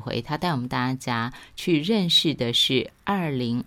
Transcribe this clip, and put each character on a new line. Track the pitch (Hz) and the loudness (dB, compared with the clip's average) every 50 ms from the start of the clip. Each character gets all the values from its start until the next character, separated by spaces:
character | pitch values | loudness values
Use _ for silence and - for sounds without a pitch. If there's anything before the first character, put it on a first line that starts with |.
| - | -6
回， | - - 120 | -4 -4 -4
他 | - - 147 | -4 -4 -4
带 | 156 180 180 | -2 0 -2
我 | 151 | 0
们 | 123 123 127 | -2 -2 -4
大 | 131 127 123 127 131 | -4 -2 -2 -2 -4
家 | 127 - 127 120 117 117 123 - - - - - | -4 -4 -4 -2 -2 -2 -4 -6 -12 -18 -18 -14
去 | - - 180 165 147 | -6 0 2 2 2
认 | 151 190 226 214 180 170 | 2 2 2 2 2 4
识 | - - - 165 - | 4 4 4 4 0
的 | - 123 117 117 | 0 0 2 2
是 | - - - 131 123 - - - _ _ | 2 2 4 2 2 0 -2 -8 _ _
二 | - 202 190 170 151 | -2 -2 0 0 -2
零 | 139 127 123 117 120 123 - | -2 0 0 0 0 -2 -4